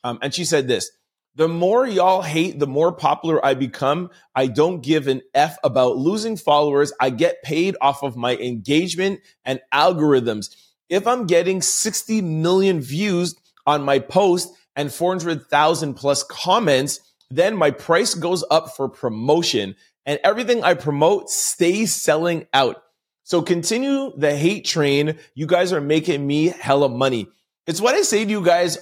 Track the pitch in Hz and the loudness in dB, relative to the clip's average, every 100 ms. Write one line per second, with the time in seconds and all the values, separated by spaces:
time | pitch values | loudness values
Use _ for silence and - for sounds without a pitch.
0 | 123 120 139 147 165 156 131 110 - _ | -8 -6 -6 -6 0 0 0 -2 -4 _
1 | _ _ _ - 160 170 180 233 262 190 | _ _ _ -2 0 2 2 2 2 2
2 | 180 185 165 160 175 143 139 135 170 175 | 2 2 0 0 -2 -2 -2 2 0 2
3 | 151 147 160 156 139 135 135 - 135 156 | 0 0 0 0 2 0 -2 -2 -2 -2
4 | 175 _ _ 131 135 113 160 180 127 156 | -4 _ _ -2 -2 2 0 0 0 0
5 | 135 131 - 135 156 156 147 127 127 110 | 0 -4 -2 0 0 0 -2 2 2 2
6 | 147 214 226 214 - 147 147 139 147 - | 0 -2 -4 -4 0 2 2 2 0 0
7 | 131 120 170 - 131 156 185 - 139 139 | -2 2 -2 -2 -4 0 0 2 0 0
8 | 139 120 120 127 123 117 101 151 180 165 | -8 -4 -4 -2 -4 -6 0 0 0 -2
9 | 190 196 _ _ - 135 _ 139 170 170 | -4 -4 _ _ -8 -8 _ 2 2 4
10 | 151 135 117 107 98 - _ _ _ 185 | 4 4 2 -4 -8 -16 _ _ _ -2
11 | 214 254 196 170 180 190 - - 220 - | 0 -2 2 2 2 -2 -2 -2 -2 -6
12 | - 220 175 156 165 190 196 170 120 147 | -4 -2 -2 0 2 4 2 0 -4 -4
13 | 208 175 175 - _ _ - 147 139 139 | -2 -2 -2 -6 _ _ -2 0 2 0
14 | - 185 196 180 175 - _ - 147 - | 2 2 4 2 -2 -14 _ -8 -6 -2
15 | 175 185 170 156 _ 147 156 160 151 110 | -2 -2 -4 -6 _ 2 2 2 -4 -2
16 | 139 139 - - 175 214 190 131 139 - | -2 -2 -4 -8 0 2 4 2 0 -6
17 | _ _ _ 131 190 214 151 - - 170 | _ _ _ 0 0 2 0 0 0 2
18 | 220 180 165 185 - 160 - - 135 - | 2 -2 -2 -2 0 0 0 -8 -8 -6
19 | 127 110 127 160 165 117 98 - _ _ | -6 -4 0 2 2 -2 -2 -10 _ _
20 | - 147 - 214 233 240 165 156 135 143 | -6 0 0 0 0 0 2 0 -2 2
21 | 156 202 - - - - 175 196 220 - | 2 2 -2 -4 -4 0 0 2 -2 -2
22 | - 156 170 165 - 135 127 - _ _ | 0 0 0 -2 -2 0 0 -2 _ _
23 | _ _ - 175 160 170 165 226 277 277 | _ _ -2 -2 0 -2 0 -2 0 -2
24 | 269 139 147 143 165 208 - 165 143 139 | -2 -2 0 2 0 0 -4 0 2 2
25 | 151 156 - - 156 175 180 175 143 156 | 0 -4 -12 -10 0 2 2 -2 0 0
26 | 160 143 143 147 165 175 - 139 143 120 | 0 -2 0 0 0 -2 0 2 2 0
27 | 135 123 95 _ _ _ - 165 226 330 | -2 -2 -8 _ _ _ -8 -2 0 2
28 | 381 214 214 214 175 170 180 156 | 0 0 0 0 2 2 0 -4